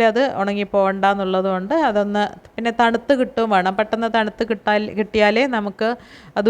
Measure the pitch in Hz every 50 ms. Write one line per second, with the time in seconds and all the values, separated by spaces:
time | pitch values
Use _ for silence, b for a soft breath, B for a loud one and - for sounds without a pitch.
0 | 233 220 214 240 277 - - - 196 202 202 202 202 196 - 202 196 190 190 196
1 | 190 196 202 202 196 185 190 190 190 196 190 185 185 202 285 330 311 247 208 208
2 | 202 208 208 208 208 - - - - - _ - 226 233 226 233 240 233 226 233
3 | 233 - 285 254 254 247 - 233 226 220 208 185 180 190 190 208 214 214 - 220
4 | 226 226 220 226 214 214 - - 233 226 233 196 - 214 208 208 214 202 - 202
5 | 208 202 - 220 208 208 214 226 269 277 247 220 208 208 190 - 220 226 240 -
6 | B B B B B B B 202 202 226